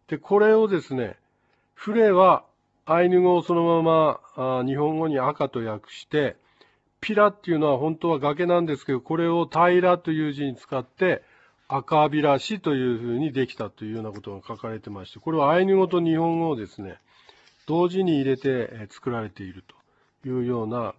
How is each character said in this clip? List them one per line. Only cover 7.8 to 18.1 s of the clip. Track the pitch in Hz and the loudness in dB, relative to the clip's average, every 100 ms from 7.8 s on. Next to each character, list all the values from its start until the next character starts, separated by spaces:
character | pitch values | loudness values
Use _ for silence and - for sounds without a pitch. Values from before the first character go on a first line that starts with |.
| 156 156 | -2 -2
当 | 170 | -2
は | 151 | -2
崖 | 147 151 175 | -2 -2 0
な | 175 | 0
ん | 170 | 0
で | 143 | -4
す | - | -4
け | |
ど、 | 127 | -4
こ | - 160 | -4 -2
れ | 170 | 0
を | 170 165 | 0 0
平 | 160 175 180 180 175 | 2 4 4 2 0
と | 170 | -2
い | 156 151 | -4 -4
う | |
字 | 139 | -4
に | 143 120 | -6 -8
使 | - 135 | -8 -8
っ | 123 | -8
て、 | - 185 147 _ _ _ _ - | -2 -2 -2 _ _ _ _ -8
赤 | 135 - 156 151 | -8 0 2 2
平 | 147 147 139 | 2 2 2
市 | - 208 | -2 -6
と | 165 135 | -2 -2
い | 127 113 | 0 -2
う | |
ふ | 120 | -4
う | 120 | -4
に | 156 | -4
で | 131 127 | -4 -6
き | - | -6
た | 107 | -12
と | - | -10
い | 107 | -10
う | 113 | -10
よ | |
う | |
な | 110 | -10
こ | 104 | -12
と | 104 | -14
が | 98 - | -14 -14
書 | 110 | -12
か | 117 | -12
れ | 110 | -12
て | - | -12
ま | 101 87 | -16 -16
し | |
て、 | 110 | -14
こ | - | -4
れ | 160 | 0
は | 143 | 2
ア | 170 | 4
イ | 190 | 4
ヌ | 190 | 2
語 | 180 | 2
と | 180 | 0
日 | 165 160 | 0 0
本 | 165 165 | 0 -2
語 | 165 | -2
を | 127 | -4
で | 98 | -8
す | - | -12
ね、 | 98 80 _ _ _ _ _ _ - | -16 -16 _ _ _ _ _ _ -4
同 | 165 175 | -2 0
時 | 185 | 0
に | 180 | 0